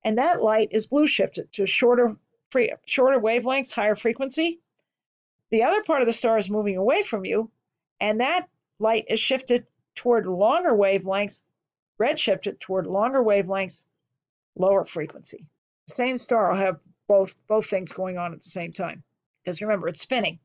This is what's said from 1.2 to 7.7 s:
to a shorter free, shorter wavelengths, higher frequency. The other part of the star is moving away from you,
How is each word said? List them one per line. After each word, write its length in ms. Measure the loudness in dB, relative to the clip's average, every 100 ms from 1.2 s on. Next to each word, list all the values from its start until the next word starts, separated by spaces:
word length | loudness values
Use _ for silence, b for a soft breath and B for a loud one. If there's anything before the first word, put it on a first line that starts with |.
| -2 -4 -12
to 100 | -4
a 40 | -2
shorter 500 | 2 4 4 2 -2 _ _ _
free, 220 | 0 0 -4
shorter 360 | -6 2 2 4
wavelengths, 520 | 2 0 0 -4 -4
higher 220 | -2 0
frequency. 680 | 0 -2 -2 -6 -2 -2 -4 _ _ _ _ _ _ _ _ _
The 120 | 2
other 200 | 2 2
part 200 | 0 0
of 40 | 2
the 60 |
star 260 | 0 2 2
is 120 | 0
moving 260 | -2 -2 0
away 260 | 2 2
from 220 | 0 -6
you, 260 | -2 -2 -4 _ _